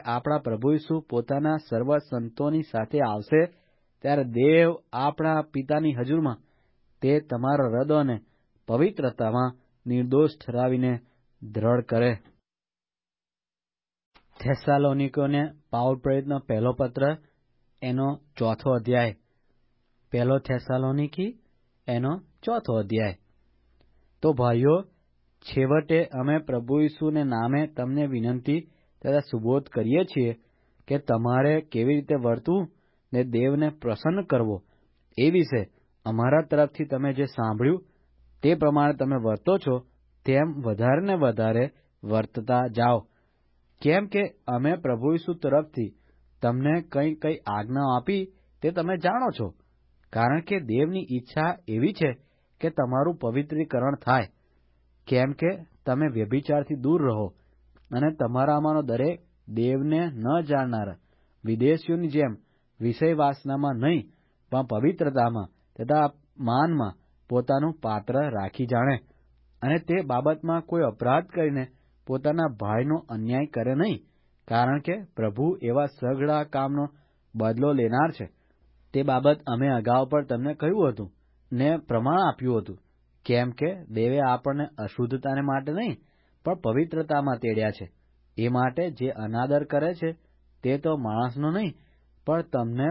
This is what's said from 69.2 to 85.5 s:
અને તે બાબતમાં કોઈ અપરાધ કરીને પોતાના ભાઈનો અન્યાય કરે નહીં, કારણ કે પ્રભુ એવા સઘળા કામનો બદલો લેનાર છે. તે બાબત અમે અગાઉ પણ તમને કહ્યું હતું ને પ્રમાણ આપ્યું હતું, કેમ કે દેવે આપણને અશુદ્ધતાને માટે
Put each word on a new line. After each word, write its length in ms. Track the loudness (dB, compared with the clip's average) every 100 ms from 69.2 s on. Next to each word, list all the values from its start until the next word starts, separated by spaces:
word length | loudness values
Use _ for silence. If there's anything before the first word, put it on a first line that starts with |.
| _ _ _ _
અને 160 | -2 -2
તે 160 | 0 -2
બાબતમાં 640 | 0 0 0 0 -2 -2 -2
કોઈ 200 | 0 0
અપરાધ 400 | 0 2 2 0
કરીને 360 | -2 -2 -2 -6 -12 _ _ -6
પોતાના 480 | -4 0 0 -2 -2
ભાઈનો 420 | -2 0 0 -2 -4
અન્યાય 440 | -6 -2 -2 -2
કરે 200 | -4 -2 0
નહીં, 280 | 0 -2 -8 _ _ _ -2
કારણ 340 | 0 2 0
કે 140 | -2 -6 -6 -4
પ્રભુ 300 | -4 0 -2 -2
એવા 260 | 0 0 0
સઘળા 540 | -2 -4 0 0 0 -2
કામનો 400 | -4 -2 -2 -4 -8 _ _ _
બદલો 360 | -2 -2 2 2
લેનાર 380 | 2 2 2 0
છે. 140 | -2 -12 -16 _ _ _ _ _
તે 100 | -2
બાબત 360 | 0 2 4 2 0
અમે 220 | -2 0
અગાઉ 400 | 0 2 0 2
પણ 180 | 0 0
તમને 260 | -4 -4
કહ્યું 380 | -2 -2 2 0
હતું 220 | -2 -8 -14 _ _ _
ને 180 | -2 0 0
પ્રમાણ 480 | -2 -2 2 2 2
આપ્યું 360 | 0 -2 -2
હતું, 160 | -4 -10 _ _ _ _ -2
કેમ 240 | 0 0
કે 180 | -2 -4 -4 -6
દેવે 300 | -2 0 2
આપણને 440 | 2 0 -2 -4 -6 -8
અશુદ્ધતાને 640 | -8 -4 -4 -4 -4 -2
માટે 300 | -2